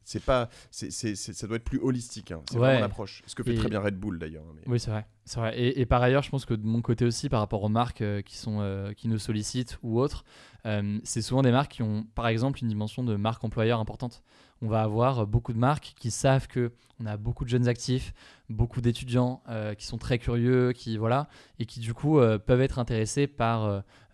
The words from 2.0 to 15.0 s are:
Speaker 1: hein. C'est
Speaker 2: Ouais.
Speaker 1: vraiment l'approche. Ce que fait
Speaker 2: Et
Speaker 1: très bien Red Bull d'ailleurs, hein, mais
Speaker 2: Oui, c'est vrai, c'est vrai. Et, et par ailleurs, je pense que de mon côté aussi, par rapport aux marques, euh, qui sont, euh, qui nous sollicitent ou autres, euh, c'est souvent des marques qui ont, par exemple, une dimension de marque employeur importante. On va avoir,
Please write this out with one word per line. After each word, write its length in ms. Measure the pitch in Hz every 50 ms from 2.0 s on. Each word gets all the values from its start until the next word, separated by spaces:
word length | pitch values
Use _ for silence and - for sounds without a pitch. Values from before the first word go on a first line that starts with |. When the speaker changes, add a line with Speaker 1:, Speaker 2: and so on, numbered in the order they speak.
| 120 - - 113 - - 90
Speaker 1:
hein. 100 | 80 80 -
C'est 60 | -
Speaker 2:
Ouais. 60 | 120 120
Speaker 1:
vraiment 140 | 131 135 123
l'approche. 420 | 127 120 101 - 107 95 - - -
Ce 100 | - -
que 80 | - 120
fait 80 | 117 120
Speaker 2:
Et 20 |
Speaker 1:
très 140 | 113 110 120
bien 100 | 107 104
Red 180 | 98 104 101
Bull 220 | 92 98 107 92 82
d'ailleurs, 240 | 82 78 80 78 78
hein, 120 | 82 80
mais 60 | 78 82
Speaker 2:
Oui, 140 | - 120 120
c'est 100 | - -
vrai, 160 | 107 107 107 - _ _ _
c'est 140 | - - -
vrai. 180 | 113 110 113
Et, 240 | 120 123 123 135 139
et 60 | 127
par 160 | 113 135 123 123
ailleurs, 220 | 123 131 139 139
je 60 | -
pense 160 | - 139 -
que 80 | - 123
de 120 | 107 107
mon 160 | 110 113 117 117
côté 220 | - 117 113 123
aussi, 240 | 120 117 - - 139
par 100 | - 117
rapport 240 | 107 101 - 107 95
aux 60 | 107
marques, 340 | 107 113 123 120 - - 113
euh, 200 | 104 101 101 98
qui 140 | - -
sont, 220 | - - - 107 104
euh, 320 | 104 98 98 98 98 101 104
qui 140 | - -
nous 120 | 117 113 110
sollicitent 580 | - - 113 107 104 - - 123 127 123 - - -
ou 160 | 117 110 117
autres, 240 | 131 143 - - - _ - - - - - - -
euh, 320 | 113 107 104 101 101 104 107 -
c'est 180 | - - 117 113
souvent 200 | - 123 131 135
des 100 | 127 117
marques 180 | 127 143 -
qui 120 | - - 123
ont, 200 | 110 107 107 110 - -
par 100 | - 117
exemple, 320 | 117 113 113 117 135 139 -
une 80 | - 113
dimension 360 | 107 104 107 107 - - 127
de 100 | 120 107
marque 300 | 101 101 110 113 - -
employeur 340 | 113 104 - 110 113 120 113
importante. 460 | 110 107 107 110 - 120 - - - _ _ - - _ _ -
On 60 | -
va 160 | 113 107 110 110
avoir, 380 | 110 104 110